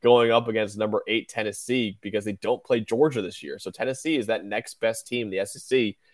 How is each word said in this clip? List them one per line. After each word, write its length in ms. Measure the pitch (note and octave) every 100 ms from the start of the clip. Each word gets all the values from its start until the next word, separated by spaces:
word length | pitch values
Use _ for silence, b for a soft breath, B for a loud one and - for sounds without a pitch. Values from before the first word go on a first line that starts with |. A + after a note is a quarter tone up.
going 300 | A#2+ A#2+ A#2
up 160 | A#2 A#2
against 280 | A2 G#2+ G2+
number 280 | G#2+ G#2 -
eight 220 | A2 -
Tennessee 720 | - G#2+ G2+ - B2+ A2 F#2+
because 240 | G#2 G#2 G#2
they 80 |
don't 300 | G2 G2+ A#2+
play 160 | - A#2+
Georgia 420 | G#2+ A#2 D#3 B2+
this 220 | F#2 -
year. 160 | D2 G2+
So 100 | F#2+
Tennessee 480 | - B2+ C3 D#3+ D3+
is 80 | G#2+
that 180 | A2
next 360 | G2 G#2+ - -
best 280 | A2+ A2+ -
team 200 | A#2+ A2
in 40 |
the 80 | F#2+
S 160 | G2+ -
E 40 |
C 380 | - C3 A2 - _